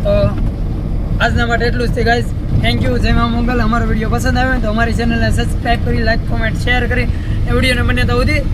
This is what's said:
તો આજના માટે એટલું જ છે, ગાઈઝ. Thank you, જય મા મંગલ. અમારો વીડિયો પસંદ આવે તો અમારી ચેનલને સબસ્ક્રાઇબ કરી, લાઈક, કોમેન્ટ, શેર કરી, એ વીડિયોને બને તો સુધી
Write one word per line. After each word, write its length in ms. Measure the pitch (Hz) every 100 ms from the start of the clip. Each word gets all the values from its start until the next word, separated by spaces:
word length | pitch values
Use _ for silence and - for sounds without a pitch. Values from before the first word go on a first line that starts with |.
તો 80 | 202 202 - - - - - - - - - -
આજના 240 | 220 226 233
માટે 200 | 226 233
એટલું 220 | 220 240
જ 40 |
છે, 120 | 208
ગાઈઝ. 220 | 226 240 240 - - -
Thank 180 | 233 240
you, 160 | 247 247
જય 160 | 220
મા 140 | 233 233
મંગલ. 320 | 233 233 247
અમારો 260 | 214 240 226
વીડિયો 240 | 220 220
પસંદ 280 | 233 - 247
આવે 240 | 254 254
તો 80 | 214
અમારી 240 | 214 233
ચેનલને 380 | 226 233 233 220
સબસ્ક્રાઇબ 540 | 214 226 - 233 240 247
કરી, 120 | 233
લાઈક, 320 | 220 226 -
કોમેન્ટ, 280 | 220 220 202
શેર 300 | 240 247 240
કરી, 140 | 247 240 - - - -
એ 40 |
વીડિયોને 300 | 240 247 240
બને 220 | 240 240
તો 160 | 240 240
સુધી 220 | 247 302 277